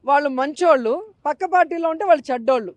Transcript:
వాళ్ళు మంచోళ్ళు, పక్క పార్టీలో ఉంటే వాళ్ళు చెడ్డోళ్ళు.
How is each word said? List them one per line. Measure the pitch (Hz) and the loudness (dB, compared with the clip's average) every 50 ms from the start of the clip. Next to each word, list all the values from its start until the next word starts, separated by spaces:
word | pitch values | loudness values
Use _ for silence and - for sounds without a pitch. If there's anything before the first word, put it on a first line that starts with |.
| _ 262 | _ 2
వాళ్ళు | 277 285 294 285 262 254 | 2 2 2 0 -2 -2
మంచోళ్ళు, | 262 285 302 - 359 339 302 262 233 220 247 339 427 440 392 _ _ | -4 -4 -2 0 4 4 4 4 2 -2 -4 -4 -6 -14 _ _ _
పక్క | 285 302 _ 381 349 370 | -6 -6 _ -4 0 2
పార్టీలో | 359 339 302 349 339 330 330 320 | 2 2 2 -2 -4 -4 -4 -4
ఉంటే | 320 415 381 | -4 2 2
వాళ్ళు | 339 294 226 - | 2 2 2 -6
చెడ్డోళ్ళు. | 254 247 226 240 262 247 220 180 175 | -6 -2 0 0 0 0 -2 -6 -14